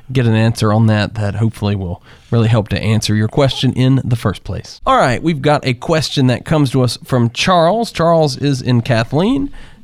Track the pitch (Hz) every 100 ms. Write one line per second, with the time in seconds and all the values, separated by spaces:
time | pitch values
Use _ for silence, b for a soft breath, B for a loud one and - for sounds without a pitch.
0 | - 131 117 110 113 113 110 107 110 107
1 | 101 113 104 101 113 - 104 101 90 87
2 | B B B 117 110 117 101 101 107 107
3 | - 107 107 - 135 - 131 - 127 131
4 | 120 120 107 - - 87 - - - 262
5 | 151 107 143 151 147 147 131 123 - 160
6 | - 147 127 120 - 156 139 135 127 -
7 | - 127 117 - - 180 165 214 233 -
8 | 170 165 151 127 143 131 127 120 113 113
9 | 113 139 202 269 277 B B B